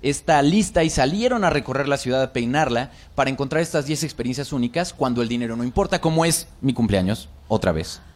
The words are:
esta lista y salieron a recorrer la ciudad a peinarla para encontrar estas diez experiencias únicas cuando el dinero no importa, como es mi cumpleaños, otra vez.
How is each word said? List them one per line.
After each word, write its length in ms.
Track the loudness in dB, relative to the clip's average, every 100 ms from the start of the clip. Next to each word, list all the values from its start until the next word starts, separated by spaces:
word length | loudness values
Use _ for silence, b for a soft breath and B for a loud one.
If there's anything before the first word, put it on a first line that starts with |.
esta 400 | -2 -2 2 4
lista 400 | 4 4 2 2
y 80 | 2
salieron 540 | 2 0 2 0 2
a 60 | 2
recorrer 360 | 0 -2 -4 0
la 100 | -2
ciudad 240 | 0 0
a 80 | 0
peinarla 580 | -2 0 0 2 0 -2 B B
para 160 | -2 -2
encontrar 320 | -2 -2 0
estas 240 | 0 -2 -2
diez 160 | -4
experiencias 500 | -4 -4 -6 -4 -4
únicas 400 | -2 -2 -2 -4
cuando 300 | -2 -2 0
el 60 | -2
dinero 260 | -2 -4
no 80 | -4
importa, 380 | -2 -2 0 0
como 240 | 2 2
es 240 | 2 0 -6 -4
mi 140 | -2
cumpleaños, 540 | 0 2 2 2 -2 -6 -20 -2
otra 240 | 0 0
vez. 300 | -2 -6 -12 -18